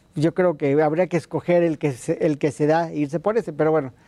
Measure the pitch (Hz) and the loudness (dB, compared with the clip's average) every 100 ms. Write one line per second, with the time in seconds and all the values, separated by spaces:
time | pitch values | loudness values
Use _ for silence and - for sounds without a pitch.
0 | _ - 160 151 180 156 143 143 151 156 | _ -2 -2 2 0 2 0 2 2 2
1 | 180 165 - 151 - 175 170 151 151 120 | 0 -2 -2 -8 0 2 2 0 -4 -4
2 | - 165 165 143 151 - 147 160 170 156 | -6 -2 0 0 -2 0 2 2 0 -4
3 | 147 160 196 220 170 147 156 156 135 - | -4 -2 -2 -2 -4 -2 2 2 0 -10